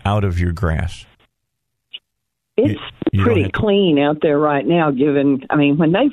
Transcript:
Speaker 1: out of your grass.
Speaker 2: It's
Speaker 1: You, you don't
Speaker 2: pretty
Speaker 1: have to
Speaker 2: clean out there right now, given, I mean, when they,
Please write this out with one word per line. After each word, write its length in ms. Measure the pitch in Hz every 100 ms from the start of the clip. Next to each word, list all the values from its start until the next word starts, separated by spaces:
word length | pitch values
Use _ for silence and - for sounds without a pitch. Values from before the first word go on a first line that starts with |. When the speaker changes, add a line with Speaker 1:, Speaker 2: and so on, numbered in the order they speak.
| 98
Speaker 1:
out 180 | 104
of 160 | 101 87
your 120 | 87
grass. 540 | 82 85 80 85 - - _ _ _ _ _ _ _ _ - _ _ _ _ _ -
Speaker 2:
It's 240 | 262 -
Speaker 1:
You, 0 | - - -
you 80 | 98
don't 60 | 98
Speaker 2:
pretty 160 | 214
Speaker 1:
have 80 | 113
to 80 | -
Speaker 2:
clean 380 | 220 202 190 147
out 220 | 143 151
there 160 | 165 143
right 280 | 151 143 117
now, 260 | 170 156
given, 560 | 127 147 143 143 135 -
I 60 | 151
mean, 220 | 143 143
when 120 | 160
they, 200 | 180 277